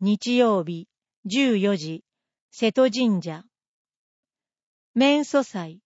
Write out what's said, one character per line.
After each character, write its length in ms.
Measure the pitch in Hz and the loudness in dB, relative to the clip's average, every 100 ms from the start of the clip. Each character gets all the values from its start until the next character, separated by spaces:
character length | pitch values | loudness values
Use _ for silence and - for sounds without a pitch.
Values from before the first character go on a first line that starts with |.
日 340 | 190 208 240 247 | -2 -2 0 2
曜 300 | 240 196 165 | 2 2 -2
日、 220 | 165 180 _ _ _ 202 | -8 -14 _ _ _ -6
十 320 | 233 269 214 | 0 2 2
四 200 | 202 196 | 0 -2
時。 260 | 156 160 - _ _ _ _ | -4 -10 -14 _ _ _ _
瀬 220 | - 226 | -4 0
戸 160 | 262 262 | 2 2
神 320 | 220 247 190 | 2 0 0
社。 240 | 165 160 - _ _ _ _ _ _ _ _ _ _ _ _ _ _ | -4 -12 -16 _ _ _ _ _ _ _ _ _ _ _ _ _ _
面 300 | 233 277 294 | 0 2 2
祖 200 | 294 285 | 2 0
祭。 360 | 254 196 165 170 | -2 -6 -12 -14